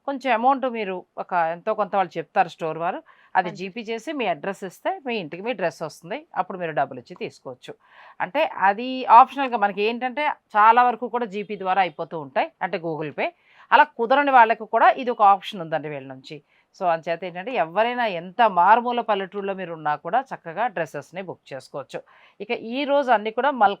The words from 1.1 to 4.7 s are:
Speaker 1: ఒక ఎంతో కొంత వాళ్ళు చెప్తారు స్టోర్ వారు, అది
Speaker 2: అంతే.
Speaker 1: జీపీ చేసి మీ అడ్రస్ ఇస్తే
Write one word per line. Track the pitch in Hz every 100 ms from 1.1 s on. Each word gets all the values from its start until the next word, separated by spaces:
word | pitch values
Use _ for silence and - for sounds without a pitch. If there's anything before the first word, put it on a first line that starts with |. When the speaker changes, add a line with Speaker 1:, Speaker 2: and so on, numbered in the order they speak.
| -
Speaker 1:
ఒక | 190
ఎంతో | 180 165 175 220
కొంత | 214 190 202
వాళ్ళు | 180 170
చెప్తారు | 156 202 175
స్టోర్ | - 160 160
వారు, | 170 277 - _ _ 190
అది | 180
Speaker 2:
అంతే. | 151
Speaker 1:
జీపీ | 190 233
చేసి | 214 226 302 302
మీ | 208
అడ్రస్ | 151 170 190
ఇస్తే | 190